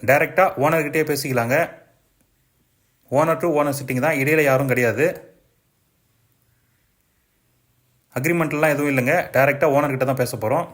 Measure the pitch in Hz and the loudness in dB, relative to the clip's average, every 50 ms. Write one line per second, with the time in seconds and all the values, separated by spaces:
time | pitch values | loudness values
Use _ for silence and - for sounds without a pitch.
0 | - - 135 147 160 156 - - 185 190 - - 131 151 165 165 151 147 143 160 | 2 2 2 2 2 0 2 2 2 2 2 0 0 2 2 2 0 0 0 -2
1 | 156 151 151 139 139 143 127 123 117 117 131 156 170 - - - _ _ _ _ | 0 0 -2 -4 -2 -2 -2 -2 0 0 0 0 -2 -4 -6 -20 _ _ _ _
2 | _ _ _ _ _ _ _ _ _ _ _ _ _ _ _ _ _ _ _ _ | _ _ _ _ _ _ _ _ _ _ _ _ _ _ _ _ _ _ _ _
3 | _ _ 127 135 156 165 160 - - 175 156 147 147 147 135 135 135 127 135 127 | _ _ 0 0 2 2 0 0 0 0 0 0 0 0 -2 -6 -6 -4 -4 -2
4 | 127 156 160 139 135 139 156 160 151 139 131 131 139 131 127 123 123 117 107 113 | 0 0 0 0 0 2 2 2 4 2 2 2 2 0 0 2 2 0 0 0
5 | 147 180 180 - - - _ _ _ _ _ _ _ _ _ _ _ _ _ _ | 0 -2 -2 -4 -16 -20 _ _ _ _ _ _ _ _ _ _ _ _ _ _
6 | _ _ _ _ _ _ _ _ _ _ _ _ _ _ _ _ _ _ _ _ | _ _ _ _ _ _ _ _ _ _ _ _ _ _ _ _ _ _ _ _
7 | _ _ _ _ _ _ _ _ _ _ _ _ _ _ _ _ _ _ _ _ | _ _ _ _ _ _ _ _ _ _ _ _ _ _ _ _ _ _ _ _
8 | _ _ _ 127 127 160 175 170 160 151 147 147 156 156 147 139 147 147 139 131 | _ _ _ -6 -4 -2 0 0 0 -2 0 0 0 0 0 0 0 0 0 0
9 | 120 127 156 180 - - - - 131 143 139 139 170 156 139 143 147 143 131 131 | 0 0 0 0 -2 0 0 2 2 2 2 0 0 2 2 2 0 0 -2 -2
10 | 131 127 135 131 127 117 - 107 107 107 131 160 117 - | -2 -2 0 -2 -2 -4 -4 -6 -4 -2 -2 -2 -4 -6